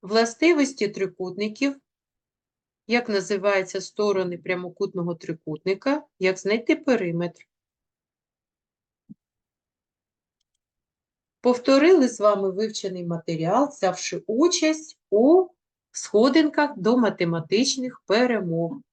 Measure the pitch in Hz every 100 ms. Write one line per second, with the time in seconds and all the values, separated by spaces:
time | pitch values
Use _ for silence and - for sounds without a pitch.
0 | 190 220 226 - 320 330 269 - 202 202
1 | 190 - 185 180 208 214 277 277 _ _
2 | _ _ _ _ _ _ _ _ _ 240
3 | 240 202 190 208 196 196 185 196 180 -
4 | 214 190 180 175 - 180 180 175 196 190
5 | 170 170 - 160 - 151 - 196 269 294
6 | 294 _ 185 185 196 220 233 311 - 233
7 | 180 165 175 - _ _ _ _ _ _
8 | _ _ _ _ _ _ _ _ _ _
9 | _ - _ _ _ _ _ _ _ _
10 | _ _ _ _ _ _ _ _ _ _
11 | _ _ _ _ 240 247 - 269 311 370
12 | 254 - 208 196 196 185 220 220 196 185
13 | 175 165 165 165 160 214 285 - 185 180
14 | - 175 - 220 339 359 311 311 - -
15 | _ 202 254 349 359 _ _ _ _ -
16 | - 208 247 320 302 294 294 294 185 254
17 | 220 196 175 165 160 196 269 269 254 247
18 | _ 208 247 226 180 165 170 - -